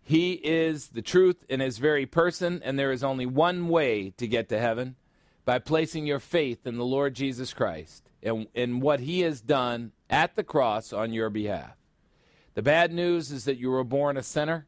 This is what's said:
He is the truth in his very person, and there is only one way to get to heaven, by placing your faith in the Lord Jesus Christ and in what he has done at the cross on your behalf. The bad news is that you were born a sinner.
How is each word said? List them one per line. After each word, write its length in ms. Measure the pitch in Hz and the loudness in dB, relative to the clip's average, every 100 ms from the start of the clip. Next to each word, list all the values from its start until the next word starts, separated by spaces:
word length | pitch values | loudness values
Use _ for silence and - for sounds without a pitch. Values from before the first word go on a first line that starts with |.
He 320 | - 160 180 | 2 2 2
is 560 | 180 151 160 160 156 - | -2 0 0 0 -2 -8
the 120 | 117 | -10
truth 440 | - 175 185 175 - | 2 6 6 4 -4
in 100 | 131 | -2
his 180 | 131 110 | -2 0
very 280 | 143 147 131 | 2 2 0
person, 560 | 170 175 - 175 175 | 2 2 0 -4 -4
and 140 | 127 135 | -4 -2
there 140 | 139 | -2
is 120 | 131 | -2
only 220 | 135 135 127 | -2 -4 -2
one 440 | 131 170 180 170 | 2 2 2 0
way 420 | 165 139 107 95 - | 2 2 0 -4 -8
to 100 | 117 | -2
get 220 | 104 95 | -2 0
to 100 | 110 | -2
heaven, 360 | 117 113 127 127 _ _ _ _ - | 0 -2 -6 -12 _ _ _ _ -2
by 120 | 123 | -2
placing 480 | - 156 160 160 151 | 0 0 0 -4 -4
your 140 | 139 | -4
faith 480 | - 175 139 117 127 | 0 0 0 -4 -6
in 100 | 117 | -4
the 80 | 123 | 0
Lord 300 | 135 143 131 | 0 0 0
Jesus 380 | 135 120 127 | -4 -4 -10
Christ 560 | - 110 80 78 - _ _ | -2 -2 -2 -14 -20 _ _
and 260 | 107 113 110 | -4 -4 -4
in 260 | 117 123 123 | -4 -2 0
what 200 | 139 143 | 2 0
he 220 | 127 180 | 0 0
has 200 | 170 139 | 0 -2
done 500 | 113 139 123 120 117 _ _ | 0 2 2 -2 -8 _ _
at 260 | 135 165 - | 0 2 -2
the 80 | |
cross 500 | - 151 120 107 - | 0 2 2 0 -4
on 200 | 101 113 | -4 -2
your 160 | 113 110 | 0 -2
behalf. 460 | 104 104 90 71 - _ _ _ _ _ _ _ | -2 -4 -6 -8 -20 _ _ _ _ _ _ _
The 80 | - | -2
bad 300 | 113 160 170 | 2 4 4
news 400 | 170 175 175 139 | 2 0 0 -2
is 140 | 139 127 | -6 -4
that 120 | 127 | -2
you 120 | 127 | 0
were 140 | 131 | 0
born 340 | 123 139 143 135 | 0 0 0 -2
a 60 | |
sinner. 440 | 123 151 151 165 | -4 -2 -2 -2